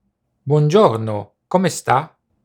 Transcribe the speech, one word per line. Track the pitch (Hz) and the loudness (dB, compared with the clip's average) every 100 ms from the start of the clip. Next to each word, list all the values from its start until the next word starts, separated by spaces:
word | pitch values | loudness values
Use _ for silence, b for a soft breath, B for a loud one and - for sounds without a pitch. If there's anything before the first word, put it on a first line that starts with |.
| _ _ _ _ 135 | _ _ _ _ -2
Buongiorno, | 151 151 196 185 113 110 104 101 _ _ | 0 2 4 2 0 -6 -8 -10 _ _
come | 180 180 | -2 -2
sta? | - - 123 156 _ _ _ | -4 -2 -2 -2 _ _ _